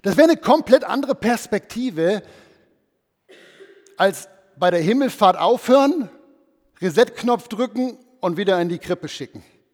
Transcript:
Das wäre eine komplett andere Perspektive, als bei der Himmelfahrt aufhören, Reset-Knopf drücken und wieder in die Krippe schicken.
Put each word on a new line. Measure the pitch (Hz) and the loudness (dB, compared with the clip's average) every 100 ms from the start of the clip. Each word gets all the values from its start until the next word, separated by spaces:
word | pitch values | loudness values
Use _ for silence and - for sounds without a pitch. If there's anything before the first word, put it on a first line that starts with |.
Das | 202 185 | 0 4
wäre | 320 | 4
eine | 320 | 4
komplett | - 285 - 254 | 2 0 4 2
andere | 196 233 277 262 | 2 -6 -4 -4
Perspektive, | 220 240 - 202 - 226 254 160 165 208 - - _ _ _ _ _ _ _ _ _ - - _ - _ _ _ | -2 -2 -4 -8 -6 -8 -8 -2 -2 -2 -6 -20 _ _ _ _ _ _ _ _ _ -20 -20 _ -20 _ _ _
als | 190 180 - _ _ - | -2 -2 -16 _ _ -2
bei | 180 | 0
der | 175 | 2
Himmelfahrt | 160 247 269 - 196 175 | 0 0 0 2 2 2
aufhören, | 175 247 - 262 277 339 202 - _ _ _ _ _ _ | 0 0 2 4 4 0 -6 -14 _ _ _ _ _ _
Reset-Knopf | 180 156 240 - 233 240 - | -4 2 0 0 -4 -4 -6
drücken | 208 247 214 254 226 _ _ | -8 -6 -4 -6 -8 _ _
und | - 170 | -6 -4
wieder | 196 185 | -2 0
in | 175 | -2
die | 170 | -6
Krippe | - 175 - | -6 -8 -8
schicken. | - 131 107 _ _ _ | -14 -16 -18 _ _ _